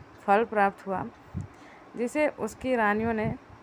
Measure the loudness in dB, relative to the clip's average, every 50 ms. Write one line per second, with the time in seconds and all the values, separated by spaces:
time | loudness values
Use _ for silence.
0 | -20 -20 -20 -10 2 2 4 4 4 2 2 2 2 2 0 -4 -8 -6 -6 -6
1 | -6 -8 -12 -18 -20 -12 -12 -12 -12 -12 -16 -20 -20 -20 -20 -20 -20 -16 -8 -6
2 | -6 -2 0 0 0 0 0 -2 -8 -8 -8 -6 -2 0 2 2 4 2 2 2
3 | 0 0 0 0 -2 -2 -4 -6 -12 -20 -20 -20